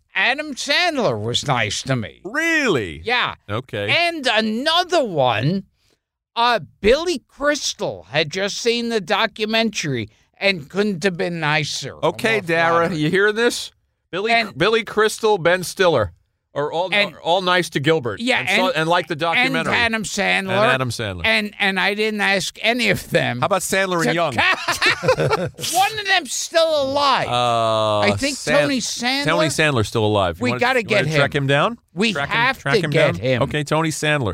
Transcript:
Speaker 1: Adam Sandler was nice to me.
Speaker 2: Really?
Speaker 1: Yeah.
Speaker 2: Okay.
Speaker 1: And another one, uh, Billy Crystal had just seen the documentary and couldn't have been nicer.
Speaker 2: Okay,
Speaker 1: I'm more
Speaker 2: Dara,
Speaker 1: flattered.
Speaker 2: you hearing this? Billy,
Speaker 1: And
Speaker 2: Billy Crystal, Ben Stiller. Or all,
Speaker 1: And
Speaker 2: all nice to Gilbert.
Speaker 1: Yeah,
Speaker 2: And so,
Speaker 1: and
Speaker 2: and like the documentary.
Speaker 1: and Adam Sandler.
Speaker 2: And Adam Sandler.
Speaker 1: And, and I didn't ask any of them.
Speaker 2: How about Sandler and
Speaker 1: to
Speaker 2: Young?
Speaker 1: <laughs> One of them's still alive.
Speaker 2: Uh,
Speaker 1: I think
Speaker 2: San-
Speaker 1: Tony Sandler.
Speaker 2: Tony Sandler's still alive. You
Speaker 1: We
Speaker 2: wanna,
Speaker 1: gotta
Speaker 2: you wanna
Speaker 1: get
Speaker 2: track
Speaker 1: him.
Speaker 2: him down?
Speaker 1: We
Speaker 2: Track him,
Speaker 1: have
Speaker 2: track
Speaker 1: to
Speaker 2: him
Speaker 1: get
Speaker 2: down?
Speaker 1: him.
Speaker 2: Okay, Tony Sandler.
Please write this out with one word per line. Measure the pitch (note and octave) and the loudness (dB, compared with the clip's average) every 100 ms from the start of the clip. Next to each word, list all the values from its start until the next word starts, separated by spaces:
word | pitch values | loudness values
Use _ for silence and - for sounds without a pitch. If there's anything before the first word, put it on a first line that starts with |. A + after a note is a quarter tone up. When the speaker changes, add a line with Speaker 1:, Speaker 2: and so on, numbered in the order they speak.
| _ F#3 | _ -2
Speaker 1:
Adam | G3+ C4+ D4+ C4 | 0 0 -4 -8
Sandler | - D4 F4+ D4+ G3 A2+ | -2 0 0 0 0 0
was | A2 A#2+ C#3 | -2 -4 -2
nice | B2+ G#2+ - | 0 0 -4
to | - C3 | -4 -4
me. | F#2 B1+ | -4 -12
Speaker 2:
Really? | F3 C4 E4 D#4+ C#4 D3+ G2 D2 | -8 -4 0 2 2 0 -2 -6
Speaker 1:
Yeah. | E2 B3 F3+ F2 - | -4 -2 -2 -4 -6
Speaker 2:
Okay. | G#2 - G#3+ G3+ | -6 -6 -6 -2
Speaker 1:
And | D4 F4 E4+ B3+ | 0 0 -2 -2
another | G#3+ A3 A3 D4 E4 F4+ F4+ | 0 0 -2 0 0 2 0
one, | B3+ E3 B2+ G#2 B2+ F#3+ - _ _ _ _ _ _ - | 0 2 2 2 0 -2 -6 _ _ _ _ _ _ 0
uh, | A#3+ A#3 D3 _ | 2 2 -2 _
Billy | G3 C4+ F4 D#4 - | 2 2 2 -4 -6
Crystal | - C#4+ D4 - - F#3 G2+ E2+ | -4 -2 0 -2 -4 -6 -6 -4
had | C#3 D#3+ | -2 -2
just | F3+ G3+ - | -2 -4 -2
seen | A#3 A#3 A#3 | -2 0 0
the | A3+ | -4
documentary | E3+ G3 A3 - G#3+ A3+ A3+ - E3 B2+ G#2 _ _ _ | -2 0 0 -2 -2 0 0 -2 -4 -4 -6 _ _ _
and | G3 F#3+ D3+ | -2 -2 -4
couldn't | E3+ G#3+ F#3 | -2 -2 0
have | G3 F3 | -2 -2
been | F#3 E3+ | -4 -2
nicer. | D#3 D3+ D3+ - C3+ D#2+ | 0 0 -2 -6 -10 -2
Speaker 2:
Okay, | D3+ F3 A3 A3 | -2 0 0 0
Speaker 1:
I'm | |
more | F3+ | 0
Speaker 2:
Dara, | E3 E3 E3+ E3 | 2 4 4 2
Speaker 1:
flattered. | E3+ | 0
Speaker 2:
you | D3+ | 0
hearing | F#3 G3+ G#3+ | 2 2 2
this? | A#3+ - - _ _ _ _ | 0 0 -10 _ _ _ _
Billy, | E3+ G#3 | -6 0
Speaker 1:
And | A#3 G#3+ C3 | 0 0 0
Speaker 2:
Billy | F#3 A3+ A3 | 2 2 0
Crystal, | - G#3+ - A3 G#3 | 0 0 2 0 2
Ben | D#3 F#3 | 2 2
Stiller. | F3 - F#3 D3 G2 - _ _ _ | -2 2 2 4 0 -4 _ _ _
Or | C3 C#3+ | -6 -4
all, | D3+ F#3 | -2 0
Speaker 1:
And | G3+ G3+ G2+ | 0 0 -2
Speaker 2:
all | C#2 F3 | 0 0
nice | F3+ F3+ E3+ | 2 2 2
to | E3 | 0
Gilbert. | C#3 D#3+ A#2+ G2+ | 2 2 0 -4
Speaker 1:
Yeah, | A#3 A#3 | -2 -2
Speaker 2:
And | F#3 | 0
so, | G3 F#3+ | 2 2
Speaker 1:
and | D#3 | 0
Speaker 2:
and | D#3+ | 2
like | F3 F3 | 2 0
the | D#3+ | -2
documentary. | E3 E3 B3 C4 - A3 | -2 0 0 0 0 0
Speaker 1:
and | A#3 | 0
Adam | A3+ | -2
Sandler. | G3 - F#3+ F#3 F#3+ G3 | -4 -2 0 0 0 0
Speaker 2:
And | A3 | 2
Adam | C4 B2+ | 2 -2
Sandler. | - B2 F2 | -4 -6 -4
Speaker 1:
And, | C#3 A3 G#3 G3 | -2 0 -2 -2
and | G3+ F#3+ | -2 0
I | F3+ | -2
didn't | G#3 G#3+ G#3+ | 0 -2 0
ask | G3 G3 - - | 0 0 -2 -4
any | G#3+ A#3+ A3+ | -2 0 0
of | F3 - | 0 0
them. | E3 C3 A#2+ | 0 0 -2
Speaker 2:
How | D#3 | 0
about | G#3 | 0
Sandler | - F#3+ F#3+ F3+ | 0 0 0 0
and | D#3+ | 0
Speaker 1:
to | E3 | 0
Speaker 2:
Young? | E3 - | 0 2
Speaker 1:
<laughs> | F4 - E4+ E4+ F#4+ A#4+ - B4+ D3+ G#4+ F#3 - - E4 | 0 0 -2 0 0 0 0 2 2 0 -4 -6 -2 2
One | G4+ A4 | 2 0
of | G4 | 0
them's | F#4+ C4+ | 0 0
still | - - E4 E4 D4+ | -8 -2 0 2 2
alive. | C4+ C#4 C#4 A#3+ A#2+ | 0 0 2 2 0
Speaker 2:
Uh, | B2 B2 A#2 A2+ A2 G#2+ G#2 G#2 | 0 2 2 2 2 2 2 2
Speaker 1:
I | G2+ | 0
think | C4+ C4+ | -2 -4
Speaker 2:
San- | - G#3 | 0 2
Speaker 1:
Tony | D4 A#3+ | 2 0
Sandler. | - - A#3+ C4+ C#4+ | -4 -4 -4 -2 0
Speaker 2:
Tony | E3 D#3 | 0 0
Sandler's | C#3+ D#3 C3+ G2+ | 2 2 2 0
still | A#2 G#2+ | 0 2
alive. | G#2 F#2 F2 | 2 0 0
You | B3 | -2
Speaker 1:
We | |
Speaker 2:
wanna, | - | 0
Speaker 1:
gotta | A#3+ B3+ | 0 0
Speaker 2:
you | G3 G#3 | 0 0
wanna | D#3+ | 2
Speaker 1:
get | D#3 | 2
Speaker 2:
track | C#3 D3+ | 0 0
Speaker 1:
him. | |
Speaker 2:
him | C#3 | 0
down? | C#3 F3+ A#3+ _ | 2 2 -2 _
Speaker 1:
We | D#3+ A3+ | -2 -2
Speaker 2:
Track | E3 C#3+ | 0 -2
him, | G#3 | 0
Speaker 1:
have | B3 C4 | 0 0
Speaker 2:
track | - | 0
Speaker 1:
to | C#3 | 0
Speaker 2:
him | D#3 | 2
Speaker 1:
get | D3+ D#3 F#2 | 2 2 0
Speaker 2:
down? | |
Speaker 1:
him. | A#2+ B2+ | 0 0
Speaker 2:
Okay, | C3+ C#3+ | 0 -2
Tony | D3 D3+ D#3+ | 0 0 0
Sandler. | D3+ D3+ D3+ A2+ | -2 0 0 0